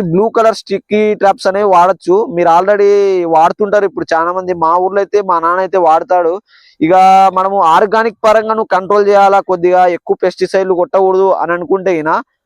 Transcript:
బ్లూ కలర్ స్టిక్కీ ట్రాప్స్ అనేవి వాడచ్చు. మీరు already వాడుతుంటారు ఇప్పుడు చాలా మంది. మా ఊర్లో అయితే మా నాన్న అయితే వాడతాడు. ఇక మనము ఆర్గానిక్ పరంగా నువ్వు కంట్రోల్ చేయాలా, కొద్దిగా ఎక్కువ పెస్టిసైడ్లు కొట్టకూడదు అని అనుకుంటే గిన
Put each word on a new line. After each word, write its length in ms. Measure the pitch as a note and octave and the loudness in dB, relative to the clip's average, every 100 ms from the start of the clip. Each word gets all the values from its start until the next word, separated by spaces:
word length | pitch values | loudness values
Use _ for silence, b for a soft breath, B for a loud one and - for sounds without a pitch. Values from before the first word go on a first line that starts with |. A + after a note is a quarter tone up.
బ్లూ 240 | F#3 E3+ A3 | 0 0 0
కలర్ 280 | A#3 A3+ G#3 | 0 0 -2
స్టిక్కీ 420 | - G3 - G#3 G#3+ G#3 | -6 -8 -4 -2 0 0
ట్రాప్స్ 320 | G3 F#3+ F#3+ | 0 0 -2
అనేవి 200 | F#3+ G#3 | -2 0
వాడచ్చు. 460 | F3+ F3+ F#3+ - F#3 A3+ | 2 2 0 0 0 0
మీరు 220 | E3+ E3+ | -2 2
already 420 | E3 F#3+ G#3 G3+ G3+ G3 F#3+ E3+ | 2 2 2 2 2 0 0 0
వాడుతుంటారు 580 | E3 E3+ - G#3 G#3 G3 | 2 0 0 -2 0 -2
ఇప్పుడు 200 | D#3 D#3+ | -4 -4
చాలా 220 | E3 E3 | -2 -2
మంది. 220 | F#3 F3+ | -4 -6
మా 180 | F3+ D#3+ F3 | -2 0 0
ఊర్లో 240 | F3 G3+ | 0 -2
అయితే 200 | G3 G#3 | -2 -2
మా 140 | G3 E3+ | -2 -2
నాన్న 260 | E3 F3+ F#3 | -2 -2 -2
అయితే 140 | F#3+ | 0
వాడతాడు. 540 | E3 D#3+ E3+ F3+ E3+ F#3 - b b b | 2 0 0 0 0 -4 -10 b b b
ఇక 140 | D#3+ F#3 F#3+ F#3+ F#3+ | 0 4 4 4 4
మనము 240 | F#3 F#3+ G3 E3+ | 0 -2 0 2
ఆర్గానిక్ 580 | - G#3 A3 A3+ A3 | 2 2 0 -4 -2
పరంగా 300 | G#3+ G#3+ G#3+ A3 | 0 0 0 -4
నువ్వు 160 | A3 | -2
కంట్రోల్ 320 | F#3 F#3+ G3+ G3+ | -4 -2 0 2
చేయాలా, 340 | G3+ G3 G3 | 2 4 2
కొద్దిగా 400 | F#3+ F#3 F3 F3+ F3+ | 0 -2 0 2 2
ఎక్కువ 260 | E3+ - G3 | -2 -4 -4
పెస్టిసైడ్లు 580 | F#3 - F#3 F#3+ F#3+ F3 | -4 -4 -4 -2 -2 -2
కొట్టకూడదు 480 | F3 F#3+ F#3+ F#3 F#3+ F3 | -2 0 0 2 0 0
అని 180 | D#3+ | -2
అనుకుంటే 400 | F3 F3 F#3+ F#3 | -6 -4 -4 -2
గిన 180 | E3+ D3+ F#3 - _ | -4 -2 -4 -6 _